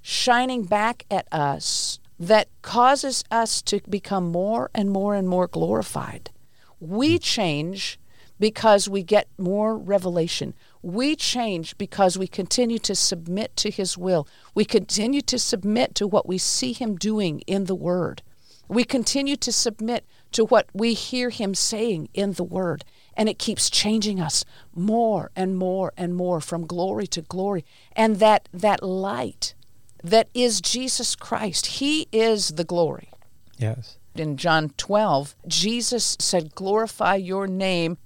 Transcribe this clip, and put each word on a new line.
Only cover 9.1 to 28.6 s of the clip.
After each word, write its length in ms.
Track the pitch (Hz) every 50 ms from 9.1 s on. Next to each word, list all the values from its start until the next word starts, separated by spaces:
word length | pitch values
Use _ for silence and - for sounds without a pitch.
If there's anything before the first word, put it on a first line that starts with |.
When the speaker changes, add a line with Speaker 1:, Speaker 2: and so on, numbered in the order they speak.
| 208 208 - - - -
Speaker 1:
more 400 | 190 175 196 208 214 220 220 214
revelation. 760 | - 180 202 196 185 185 175 175 165 175 - - - - - - - - - _
We 340 | - 180 170 214 254 285 311
change 600 | 294 - - - 254 233 220 190 170 160 - - -
because 400 | 202 196 - - 202 185 180 190
we 80 | 190 185
continue 500 | - - 185 - - - 247 226 233 220
to 140 | - - 202
submit 600 | 180 - - 196 175 165 170 180 196 220 - -
to 140 | - - 208
his 260 | - - 196 180 -
will. 320 | 180 175 190 185 160 143 - - - - - -
We 120 | 208 214
continue 560 | - - 214 190 - - 208 208 233 277 285
to 160 | 277 - 247 240
submit 560 | - - - 196 175 208 214 240 254 - -
to 120 | - 202
what 220 | 202 190 196 - -
we 80 | 180
see 380 | 185 - - - - - 254 233
him 220 | - 247 220 208
doing 440 | 170 180 208 214 214 202 170 151 - -
in 180 | - 190 196 196
the 100 | 180 190
Word. 460 | 185 147 175 180 185 170 - - - - - - - - - - - - -
We 160 | 175 233 240
continue 520 | - - 254 220 - - 277 277 277 285
to 140 | 277 - 247
submit 540 | 226 - - 240 214 - 214 220 240 214 - - - - - -
to 120 | - - 226
what 220 | 214 254 214 - - -
we 180 | 190 226 233
hear 380 | 226 - - - - 254 247 247
him 240 | 226 - 220 196 196
saying 560 | - - - 226 208 226 240 202 156 156 -
in 220 | - - 202 202 185
the 100 | - 175
Word. 400 | - 170 180 185 175 151 147 - - - - - _ -
And 100 | - 220 220
it 80 | 190 -
keeps 320 | - - 208 - - -
changing 500 | - - - 208 220 226 196 214 202 185
us 240 | 170 156 - - - - - - - - -
more 560 | 170 175 208 214 233 233 226 214 180 - - -
and 220 | - 185 185 190
more 380 | 185 185 185 185 190 190 165 -
and 180 | - 180 175 180
more 280 | 180 180 180 180 160
from 240 | 143 - - 170 170
glory 400 | 156 175 175 175 190 214 214 208
to 160 | 180 - 175
glory. 420 | 160 - - 185 190 202 202 175 - - - - - _
And 240 | - - 220 220 220
that, 340 | 185 214 214 214 - - -
that 300 | - 185